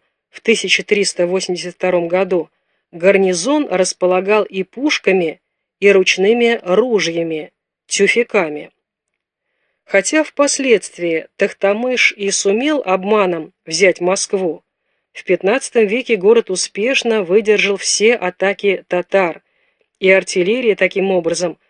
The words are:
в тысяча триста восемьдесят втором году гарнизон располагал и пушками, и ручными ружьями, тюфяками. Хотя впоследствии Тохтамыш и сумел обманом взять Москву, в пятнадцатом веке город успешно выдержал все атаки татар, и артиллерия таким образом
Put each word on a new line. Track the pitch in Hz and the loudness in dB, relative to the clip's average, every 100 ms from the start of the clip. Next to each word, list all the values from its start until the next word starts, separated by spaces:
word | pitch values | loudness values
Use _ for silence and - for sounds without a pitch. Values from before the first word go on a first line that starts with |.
| _ _ _ | _ _ _
в | - | -6
тысяча | - 208 190 - | -2 0 0 -2
триста | 185 202 190 - 175 | 0 -2 0 -2 -2
восемьдесят | 190 190 180 175 - | -2 -4 -6 -8 -6
втором | 185 180 170 | -2 -2 0
году | 180 190 185 156 _ _ _ _ | -2 0 -2 -4 _ _ _ _
гарнизон | 170 180 196 190 175 196 302 - | -2 2 4 2 0 0 -2 0
располагал | 180 185 - 180 185 190 214 | 0 -2 0 0 0 2 0
и | 202 190 | 0 -6
пушками, | 185 - 285 - - 185 165 156 _ _ _ _ | -8 -4 -4 -2 0 0 0 -6 _ _ _ _
и | 196 | 4
ручными | 190 185 - 196 240 233 233 | 4 2 2 2 2 2 0
ружьями, | 180 185 254 214 170 170 165 156 - _ _ _ _ | 0 0 2 0 0 -4 -4 -6 -10 _ _ _ _
тюфяками. | - 196 190 240 214 165 147 165 _ _ _ _ _ _ _ _ _ _ _ | 0 2 2 0 -2 -2 -6 -14 _ _ _ _ _ _ _ _ _ _ _
Хотя | _ 196 190 311 | _ 0 2 0
впоследствии | 302 - 285 - 262 208 - - 170 160 - - | 0 0 0 0 2 2 0 -6 -4 -4 -6 -4
Тохтамыш | 202 - 196 208 254 247 - | -4 -2 -2 0 -2 0 0
и | - 202 | -2 -4
сумел | 196 196 214 285 294 | -2 0 0 0 -2
обманом | - 190 196 214 190 170 156 _ - | -2 -2 0 0 0 -2 -8 _ -10
взять | 156 190 165 | 2 2 2
Москву, | 175 190 - 196 185 156 _ _ _ _ _ | 0 -2 -2 -2 -2 -6 _ _ _ _ _
в | - - | -14 -2
пятнадцатом | 175 190 254 - 240 208 | -2 0 -2 0 0 0
веке | 233 247 220 | 0 -2 0
город | 190 233 220 | 4 4 2
успешно | 185 - - 226 269 233 220 | -4 -6 -4 -2 0 0 -2
выдержал | 170 196 214 208 196 196 | 0 0 2 2 0 -2
все | - - 214 240 | -4 0 2 2
атаки | 180 - 196 196 202 180 - | -2 -2 -2 0 -2 -2 -2
татар, | 180 175 196 175 - _ _ _ _ _ _ | -4 0 0 0 -4 _ _ _ _ _ _
и | 190 | 2
артиллерия | 190 185 185 180 240 240 190 | 2 2 -2 0 0 0 0
таким | 185 190 190 | 0 0 0
образом | 185 165 165 175 - _ | 0 -2 -2 -4 -8 _